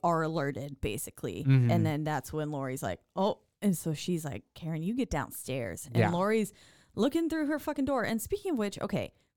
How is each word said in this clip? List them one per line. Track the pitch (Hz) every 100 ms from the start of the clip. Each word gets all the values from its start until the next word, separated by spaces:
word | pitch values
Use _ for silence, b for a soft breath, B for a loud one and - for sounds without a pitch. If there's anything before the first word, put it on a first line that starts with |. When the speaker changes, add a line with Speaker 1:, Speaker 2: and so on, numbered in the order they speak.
Speaker 1:
are | 175 165
alerted, | 156 160 143 139 143 139
basically. | - 107 - - 120 87
Speaker 2:
Mm-hmm. | 135 131 120
Speaker 1:
And | 170
then | 156 151
that's | 151 147 -
when | 151 151
Lori's | 147 135 131
like, | 117 87 _ -
"Oh." | 196 - _ _
And | 208 175
so | 165
she's | 147 - 175
like, | 151 - -
"Karen, | - 160 160
you | 170
get | 247 247
downstairs." | 156 - - - 131 107 85 135
And | 117
Speaker 2:
Yeah. | 107
Speaker 1:
Lori's | 170 196 220 208 b b b b
looking | - 254 330 330
through | 320 294
her | 302
fucking | - 285 269
door. | 262
And | 208 226
speaking | - 415 381
of | 269
which, | 202 -
okay, | - 160 95 - _